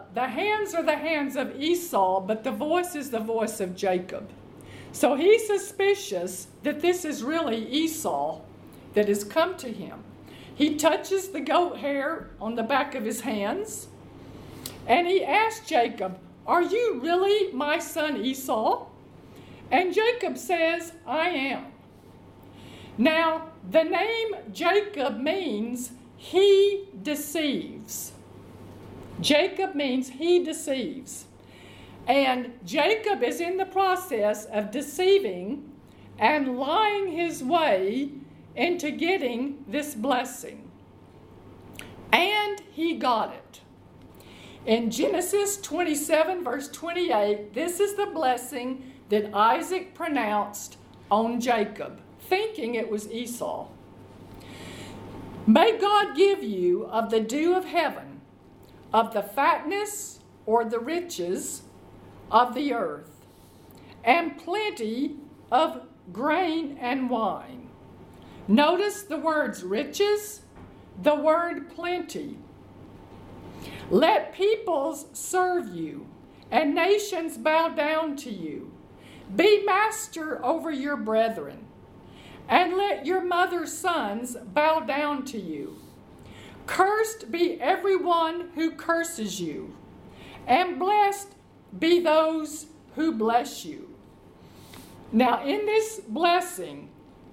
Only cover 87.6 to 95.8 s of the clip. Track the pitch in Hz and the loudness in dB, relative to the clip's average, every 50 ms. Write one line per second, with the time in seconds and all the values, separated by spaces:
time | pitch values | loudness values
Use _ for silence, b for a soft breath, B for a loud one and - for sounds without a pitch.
87.6 | 247 277 381 381 - 392 381 359 294 349 339 330 330 320 330 349 349 - - 294 | 2 2 2 2 2 2 2 2 2 2 2 4 2 2 0 -4 -8 -8 -4 -2
88.6 | 330 320 - - - - 339 330 330 339 - - 214 196 180 185 175 156 143 156 | -2 -2 -2 -4 -2 0 0 0 0 -4 -6 -6 -6 -6 -6 -6 -6 -6 -6 -8
89.6 | 151 - - - - - - - - - B B B B B B B B 247 339 | -10 -12 -14 -18 -20 -20 -20 -20 -20 -20 B B B B B B B B 4 4
90.6 | 370 359 269 262 349 381 427 415 415 403 403 - - - - - - - - - | 4 2 -2 -2 0 2 4 4 4 4 2 -2 -8 -14 -18 -20 -20 -20 -20 -20
91.6 | - - - 185 320 330 349 349 349 320 311 320 320 320 320 320 311 294 - - | -20 -18 -6 -2 2 4 4 6 6 6 4 6 4 4 2 -2 -4 -6 -8 -12
92.6 | - - - - - - - - 320 330 226 220 220 226 233 240 - - - - | -14 -16 -20 -20 -20 -12 -6 -2 0 0 0 0 2 2 4 2 2 0 -6 -12
93.6 | - 165 143 - - - - - - - - - - - - - B B B B | -12 -12 -12 -14 -14 -16 -18 -20 -20 -20 -20 -20 -20 -20 -20 -20 B B B B
94.6 | B B B B B B B B B - - 220 254 247 240 233 262 277 339 427 | B B B B B B B B B 0 2 4 4 4 4 2 0 -2 -2 0
95.6 | 415 415 427 440 | 0 2 2 2